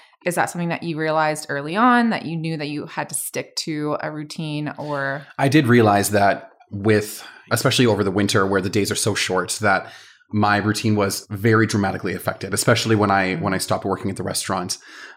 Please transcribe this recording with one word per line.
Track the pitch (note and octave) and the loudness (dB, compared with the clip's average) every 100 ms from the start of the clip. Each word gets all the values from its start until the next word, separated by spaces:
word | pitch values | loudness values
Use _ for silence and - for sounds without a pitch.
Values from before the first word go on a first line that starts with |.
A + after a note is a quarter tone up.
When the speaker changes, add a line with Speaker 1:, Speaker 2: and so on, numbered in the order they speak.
| - _ F3+ | -20 _ -4
Speaker 1:
is | E3+ | -2
that | - | -2
something | F3 E3+ | -2 -4
that | D#3 | -4
you | E3+ D#3 | -4 -4
realized | D#3 D#3 D#3 D3+ - | 0 2 0 -2 -6
early | C#3+ D3 G3 | -6 -4 2
on, | B3 A#3+ A#3 | 4 4 2
that | F#3+ D3 | -2 -4
you | E3 | -6
knew | D#3+ D#3 | -4 -4
that | D3 | -6
you | D3 - | -8 -8
had | - D3 | -8 -8
to | - | -8
stick | - C3 - - | -6 -8 -8 -8
to | E3 D3+ D3+ - | -6 -4 -4 -4
a | D#3 | -6
routine, | D3+ D3+ - D#3 D3+ D3+ - | -10 -10 -8 -6 -4 -6 -8
or? | D3+ C#3+ C#3 C#3+ - - | -8 -4 -4 -6 -10 -2
Speaker 2:
I | C3+ | 4
did | D3+ B2 | 4 6
realize | A#2+ G#2+ G2+ G2 | 6 6 4 4
that | G#2 G2+ - - _ _ | 4 4 2 -6 _ _
with, | G#2 G#2+ G#2+ G#2 - - - - | -2 2 2 0 -10 -18 -20 -6
especially | A2+ C3+ A#2+ A#2+ | -2 2 4 4
over | G#2 | 4
the | G2 | 2
winter | F#2+ G2+ G#2+ G2 | 0 2 2 2
where | G2 | 0
the | F#2+ | 0
days | G#2+ G2 | 0 0
are | G2+ | -2
so | A2+ | -2
short, | G2 - F#2 F2 - | -2 -2 -2 -2 -2
that | G#2 F#2+ - - - _ _ | 0 0 -2 -14 -20 _ _
my | G#2+ G#2 G#2 | 0 2 2
routine | G#2 G#2+ A2 G#2 | 2 0 0 2
was | G2 - - | 0 -2 -8
very | G2 A2+ A2 G#2+ | -2 4 4 4
dramatically | G#2+ G2 F#2 F#2+ | 2 0 -2 -6
affected, | F2+ - - F#2+ | -4 -6 -6 -6
especially | G2 - A2+ A2+ G#2+ | -2 2 2 2 2
when | G#2 | 4
I, | G2 F#2 F2 | 2 2 -2
when | G2 | -2
I | F#2+ | -2
stopped | - F#2 G2+ | -2 -4 -2
working | F#2 G2 | -4 -4
at | - | -6
the | |
restaurant. | F#2 - - F#2 F#2 - - - - | -6 -6 -4 -4 -4 -10 -12 -20 -20